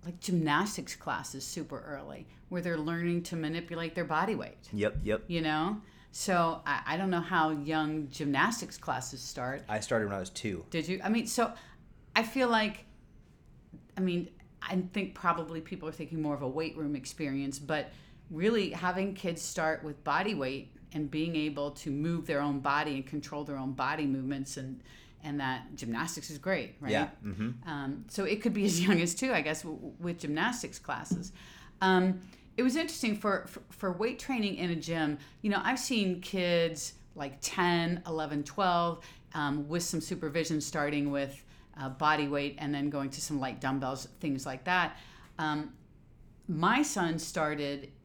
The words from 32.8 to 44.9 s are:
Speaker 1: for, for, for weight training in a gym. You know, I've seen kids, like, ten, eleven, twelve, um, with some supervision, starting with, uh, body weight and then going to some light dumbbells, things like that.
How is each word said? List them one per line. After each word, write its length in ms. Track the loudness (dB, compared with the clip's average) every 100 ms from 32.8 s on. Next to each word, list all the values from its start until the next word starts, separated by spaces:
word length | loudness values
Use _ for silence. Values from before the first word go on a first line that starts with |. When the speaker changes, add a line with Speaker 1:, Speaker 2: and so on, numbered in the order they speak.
| 0 0 0 2
Speaker 1:
for, 300 | 2 0 -2
for, 160 | -14 -16
for 220 | -4 -4
weight 260 | 0 0 -2
training 380 | -4 0 0 0
in 140 | 0
a 60 | 0
gym. 400 | -2 0 0 0 -6 -4
You 100 | 0
know, 100 | 2
I've 140 | 2 0
seen 420 | 2 2 2 0
kids, 760 | -2 0 4 4 4 0 -8 -10 -18
like, 240 | -8 -8 -6
ten, 600 | -6 4 6 6 4 0 -2
eleven, 360 | -2 0 -2
twelve, 600 | -2 2 4 6 4 0 -8 -20 -8
um, 340 | -2 0 0 0
with 140 | -2
some 180 | 0 -2
supervision, 600 | -2 -4 -2 0 0 0
starting 500 | 0 0 0 2 0
with, 320 | 0 -2 -6 -18 -20 -20 -8
uh, 80 | -8
body 380 | 2 4 6 4
weight 280 | 2 0 -2
and 160 | -2
then 160 | 0 0
going 180 | 0 -4
to 100 | -4
some 200 | -4 -2
light 200 | -2 -2
dumbbells, 480 | 0 0 0 -4 -8 -6
things 260 | -2 -2
like 200 | -4 -6
that. 340 | 2 2 2